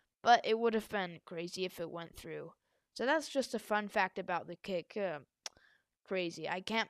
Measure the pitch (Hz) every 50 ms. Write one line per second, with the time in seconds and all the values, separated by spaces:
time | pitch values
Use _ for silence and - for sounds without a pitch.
0 | _ _ _ _ - 226 240 226 - - 220 226 233 233 220 220 214 - - 202
1 | 185 175 170 156 - - 180 165 170 180 - 190 185 180 - - 175 160 - 170
2 | 170 - - - - 165 156 151 147 165 - _ _ _ _ _ _ _ - -
3 | 233 254 302 320 294 - - 277 247 - - 220 - - 214 208 208 202 - 214
4 | 190 185 - 196 185 - 180 165 - 170 175 - - - 196 175 - - - 220
5 | 202 180 156 147 131 _ _ _ - - _ _ _ _ _ _ _ _ _ _
6 | _ - 196 185 180 170 170 - 156 147 170 185 190 - 220 226 214